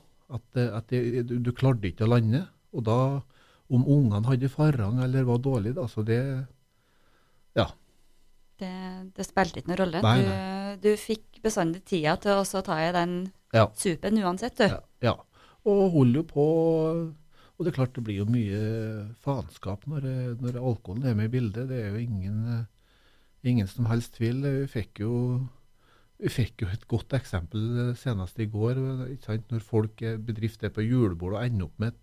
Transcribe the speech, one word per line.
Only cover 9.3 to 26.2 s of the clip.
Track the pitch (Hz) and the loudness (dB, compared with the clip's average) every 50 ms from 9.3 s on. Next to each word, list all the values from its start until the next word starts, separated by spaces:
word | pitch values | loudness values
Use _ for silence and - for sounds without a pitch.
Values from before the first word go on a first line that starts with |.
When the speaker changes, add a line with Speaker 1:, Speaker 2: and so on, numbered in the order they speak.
| - 196 190 170 - - | 2 2 2 2 0 -8
Speaker 2:
ikke | - - | -6 -4
noen | 180 185 | 0 0
rolle. | 190 180 151 175 | 0 0 0 2
Speaker 1:
Nei, | 214 - 123 | 4 4 4
Speaker 2:
Du, | 127 120 104 | 4 4 2
Speaker 1:
nei. | 95 95 95 190 190 196 196 202 - 190 | 2 -2 -4 -4 -6 -6 -6 -8 -6 0
Speaker 2:
du | 202 208 214 | 2 2 2
fikk | 208 - - 220 - - - - - | 2 0 -4 -4 -6 -6 -12 -10 -4
bestandig | - 220 214 208 170 165 165 190 - | -4 -2 0 0 0 0 -2 -4 -6
tida | - 196 170 151 151 175 185 | -2 -2 2 2 2 2 2
til | - 208 202 | 2 2 2
å | 196 196 | 2 2
så | - - 190 | 0 -2 -4
ta | 190 190 170 156 | -2 -2 -2 0
i | 160 170 | 0 0
den | 180 175 175 175 175 175 185 190 - _ _ _ | 2 0 0 0 -2 -4 -6 -8 -10 _ _ _
Speaker 1:
Ja. | - 113 107 104 | 4 4 4 4
Speaker 2:
supen | - - - 196 160 - - - 214 220 | 2 -2 -2 -2 -2 -2 -2 0 0 2
uansett, | 196 180 180 190 226 247 - - | 2 0 -2 -4 -6 -4 0 2
du. | 220 | 4
Speaker 1:
Ja, | 185 101 - - _ _ - | 4 2 0 -8 _ _ -2
ja. | - 117 - - - _ _ _ - - _ _ - | 0 0 0 0 -4 _ _ _ -20 -20 _ _ 0
Og | 214 202 202 190 190 | 2 4 4 4 4
holder | 170 151 131 120 120 151 | 6 6 6 6 6 4
jo | 170 | 0
på, | 165 - 143 147 156 165 165 165 165 160 160 160 160 165 170 165 160 151 - - - - - - - _ - | -2 0 2 2 4 4 4 4 2 2 2 2 0 -2 -2 -4 -6 -10 -14 -20 -20 -20 -20 -20 -16 _ -6
og | |
det | 170 165 | -4 -2
er | - 135 | 0 0
klart | 131 127 - | 0 -2 -2
det | 127 117 | -6 -6
blir | 107 101 98 | -4 -2 -2
jo | 104 | 0
mye | 107 120 123 110 101 98 107 107 110 113 113 110 110 107 104 104 107 117 - | 2 2 2 0 0 -2 -2 -2 -2 -2 -4 -4 -6 -8 -8 -10 -12 -12 -10
faenskap | - 139 139 127 - - - - - 87 98 101 - | -6 -6 -4 -4 -6 -10 -12 -12 -8 -8 -8 -8 -8
når, | 139 156 143 135 | -8 -8 -6 -6
eh, | 131 131 127 127 123 120 117 | -4 -4 -4 -4 -6 -6 -6
når | 127 120 123 120 | -6 -6 -4 -2
alkoholen | 127 131 117 - - - 92 117 139 | -2 -2 -2 -2 -4 -8 -6 -4 -2
er | 131 113 104 | 0 0 2
med | 110 113 | 0 0
i | 127 | 0
bildet. | 131 123 107 95 117 131 131 | 0 -2 -2 -4 -4 -6 -6
Det | 131 123 | -6 -6
er | 107 101 101 | -6 -4 -4
jo | 113 | -4
ingen, | 120 120 107 95 92 98 104 110 113 117 | -4 -4 -4 -4 -4 -4 -4 -4 -2 -2
eh, | 117 117 117 - _ _ _ _ _ _ _ _ _ _ _ _ _ _ - | -4 -4 -6 -8 _ _ _ _ _ _ _ _ _ _ _ _ _ _ -2
ingen | 123 123 117 98 95 | 0 2 2 2 0
som | - 123 120 | -2 -2 0
helst | 110 117 117 117 - - - | 0 0 0 -2 -4 -6 -2
tvil. | 117 113 123 135 | -2 0 0 0
Vi | 139 143 135 135 139 139 | -2 -2 0 -2 -2 -4
fikk | - 123 95 - - - 101 | -4 -6 -6 -6 -6 -6 -4
jo, | 113 120 120 123 123 123 127 131 127 - - - _ _ _ _ _ _ _ _ _ _ | -2 -2 0 0 0 -2 -2 -4 -6 -10 -18 -20 _ _ _ _ _ _ _ _ _ _
vi | - | -6